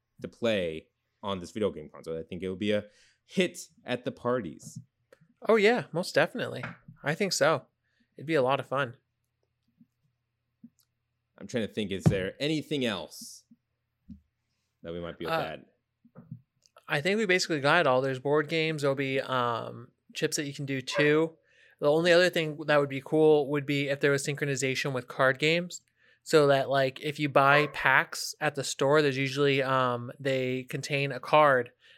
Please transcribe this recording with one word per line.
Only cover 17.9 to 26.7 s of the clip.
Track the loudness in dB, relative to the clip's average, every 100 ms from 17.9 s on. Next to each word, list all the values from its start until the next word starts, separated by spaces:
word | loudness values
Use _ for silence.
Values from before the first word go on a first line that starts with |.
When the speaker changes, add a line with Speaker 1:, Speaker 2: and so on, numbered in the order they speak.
| 2
Speaker 2:
There's | 0 -4
board | 0 0 0
games. | -2 -2 -2
There'll | -2 -2
be, | -2 -4
um, | -2 -2 -2 -4 -8 -12 -18 _ _
chips | -6 -4 -4
that | -6
you |
can | -8 -6
do | -6
too. | -4 0 4 4 2 -4 _ _ _ _
The | 2
only | 4 6
other | 6 4
thing | 2 -4 -4 2
that | 2
would | 2
be | -2
cool | -2 4 6 6 4
would | -2 -2
be | -2 -2
if | 0
there | 2
was | 2 -2
synchronization | -4 -4 -2 -2 -2 -4
with | -4 -6
card | 0 2 2
games. | 0 0 -2 -12 _ _ _ _
So | 2 4 6
that, | 4
like, | 2